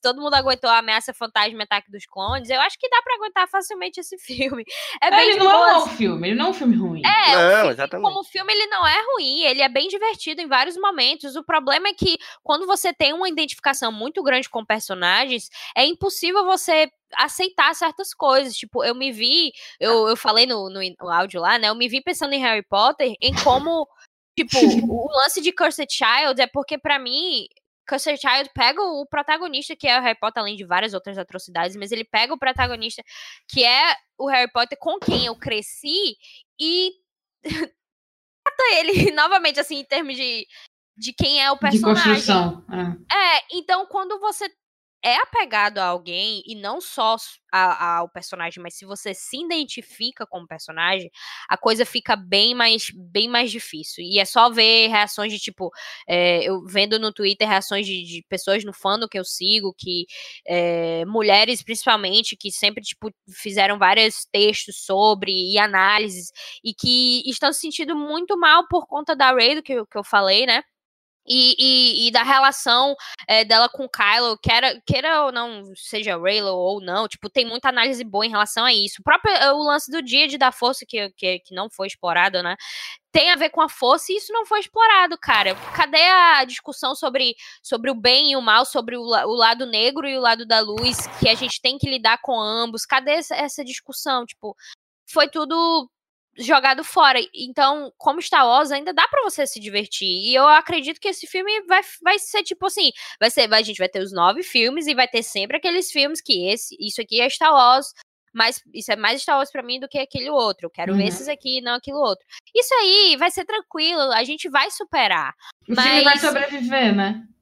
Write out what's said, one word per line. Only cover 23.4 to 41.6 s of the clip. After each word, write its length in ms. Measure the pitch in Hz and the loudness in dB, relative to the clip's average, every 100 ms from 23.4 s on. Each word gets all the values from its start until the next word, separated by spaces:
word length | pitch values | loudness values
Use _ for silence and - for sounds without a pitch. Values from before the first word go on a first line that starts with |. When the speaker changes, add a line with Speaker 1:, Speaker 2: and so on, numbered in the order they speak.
Speaker 1:
como, 420 | 277 254 294 330 294 _ - | 2 2 0 -4 -4 _ -20
Speaker 2:
<laughs> 200 | _ _ - | _ _ -6
Speaker 1:
tipo, 200 | 247 262 - 233 233 | -2 4 6 4 0
o 220 | 233 247 415 | -4 -2 0
lance 240 | 277 - | 0 0
de 100 | 320 | -2
Cursed 380 | 359 320 311 294 | 0 0 0 -6
Child 500 | - 233 247 294 254 | 0 2 2 2 0
é 60 | 247 | 0
porque, 300 | 269 277 294 | -2 -6 -8
pra 200 | 302 285 | -2 -2
mim, 480 | 254 269 359 269 196 _ _ _ - | -2 -6 -4 -6 -8 _ _ _ -8
Cursed 300 | 269 311 285 | -6 -4 -2
Child 280 | 269 254 269 - | 0 0 -2 0
pega 260 | 247 302 | 0 0
o 240 | 392 302 277 | -4 -4 -6
protagonista, 680 | 302 294 311 349 277 285 320 | -6 -2 -2 -2 -8 -8 -6
que 120 | 285 | 0
é 120 | 247 | 0
o 20 | |
Harry 160 | 247 226 | 0 -2
Potter, 240 | 214 233 | -4 -4
além 140 | 208 208 | -8 -8
de 80 | |
várias 300 | 185 180 214 | -4 -2 -2
outras 240 | 196 - 196 | -6 -10 -12
atrocidades, 580 | 180 190 - 175 175 196 | -12 -14 -10 -6 -6 -6
mas 160 | 202 | -10
ele 140 | 220 220 | -8 -4
pega 280 | 214 240 | -2 -2
o 60 | 285 | -2
protagonista, 640 | 269 262 247 233 226 226 - - - - _ | -4 0 -2 -4 -10 -12 -18 -20 -20 -20 _
que 160 | - 240 | 2 4
é 280 | 254 330 - _ _ | 4 2 0 _ _
o 120 | 269 | -2
Harry 200 | 269 247 | 0 0
Potter 280 | 240 240 277 | -2 -4 -4
com 180 | 339 381 | -6 -4
quem 260 | - 240 247 | -2 -2 -2
eu 100 | 233 | -6
cresci, 800 | - 220 208 - 294 339 392 214 - - _ _ | -6 -8 -8 -14 -6 -4 -4 -6 -20 -20 _ _
e 340 | 311 349 370 370 _ _ _ _ | -2 -2 -2 -6 _ _ _ _
<laughs> 320 | 311 311 330 _ _ _ _ _ _ _ | -10 -6 -8 _ _ _ _ _ _ _
trata 200 | - 571 508 370 | -6 0 2 2
ele, 360 | 320 392 392 | 2 2 2
<laughs> 0 | |
novamente, 480 | 302 311 381 330 277 | 4 2 4 2 -2
assim, 200 | 294 294 | -4 -6
em 60 | 277 | -4
termos 300 | 277 302 262 | -4 -4 -6
de, 320 | 254 233 - - - _ _ _ | -6 -6 -12 -20 -20 _ _ _
de 160 | 220 | -14
quem 280 | 247 277 285 | -4 0 2
é 80 | 277 | 2
o 40 | |
Speaker 2:
De 40 | 277 | 2